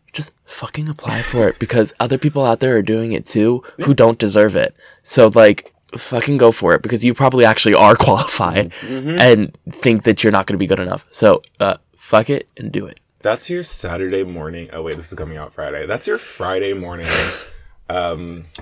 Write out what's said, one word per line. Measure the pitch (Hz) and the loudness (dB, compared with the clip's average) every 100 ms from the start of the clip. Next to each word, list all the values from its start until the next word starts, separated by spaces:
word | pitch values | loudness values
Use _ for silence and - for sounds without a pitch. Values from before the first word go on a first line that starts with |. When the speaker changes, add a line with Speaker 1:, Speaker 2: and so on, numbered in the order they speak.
| _ | _
Speaker 1:
just | - 151 - _ | -14 -14 -16 _
fucking | - 113 - 151 | -14 -12 -10 -8
apply | 151 - 110 | -8 -8 -6
for | 120 123 107 | -4 0 0
it, | - | 0
because | 113 123 104 - | -2 0 0 -2
other | 120 135 | -2 -2
people | 151 143 | -2 0
out | 131 117 | 0 0
there | 131 120 | 2 0
are | |
doing | 101 110 113 | 0 -2 -2
it | 107 - | -6 -4
too | 113 110 123 - - | 0 0 0 -6 -4
who | - | 0
don't | 135 113 117 | 4 4 4
deserve | 110 101 104 92 | 2 4 4 2
it. | 62 - - _ | -2 -4 -20 _
So, | - - 113 113 | -6 2 4 8
like, | 107 104 - _ _ - | 6 6 -4 _ _ -14
fucking | - 123 117 143 | -8 -4 -2 4
go | 120 | 4
for | 113 90 | 4 2
it, | 76 | 0
because | 104 120 117 | 0 -2 0
you | |
probably | 120 135 127 113 | 2 2 4 4
actually | 110 - 101 | 4 4 6
are | 107 113 | 6 6
<laughs> | 117 | 4
qualified | 98 - - 90 85 87 - | 2 0 -2 0 -2 -4 -6
Speaker 2:
Mm-hmm. | - 131 135 170 | -12 -8 -6 2
Speaker 1:
and | 127 117 101 - - | 6 6 2 -6 -18
think | - 127 113 117 | -4 0 2 2
that | 117 | 0
you're | 113 | 2
not | 101 95 | 0 0
gonna | 98 | -4
be | 92 | -2
good | 95 | -2
enough. | 90 95 - | -2 -8 -10
So, | - 110 92 - - | 0 4 4 0 -4
uh, | 98 92 _ _ | -2 -2 _ _
fuck | - 110 110 | 0 0 2
it | 139 - - | -4 -6 -14
and | 107 | -10
do | 98 98 | -8 -8
it. | - _ _ | -14 _ _
Speaker 2:
That's | 104 120 - | -4 -4 -4
your | 175 | -8
Saturday | 175 - 92 85 95 95 | -8 -8 -8 -6 -4 -4
morning. | 92 85 78 85 82 | -6 -8 -12 -12 -14
Oh, | 82 | -12
wait, | 80 78 | -10 -10
this | 82 | -12
is | - | -14
coming | 80 78 | -12 -14
out | 73 | -16
Friday. | - 73 73 78 | -12 -10 -8 -8
That's | 117 - | -8 -6
your | - | -6
Friday | - - 92 95 98 | -8 -10 -6 -4 -4
morning, | 98 87 87 85 85 - - - | -6 -10 -10 -6 -4 -4 -10 -16
<laughs> | - - - - | -20 -20 -18 -10
um, | 90 87 82 85 85 80 - | -6 -6 -8 -10 -16 -16 -20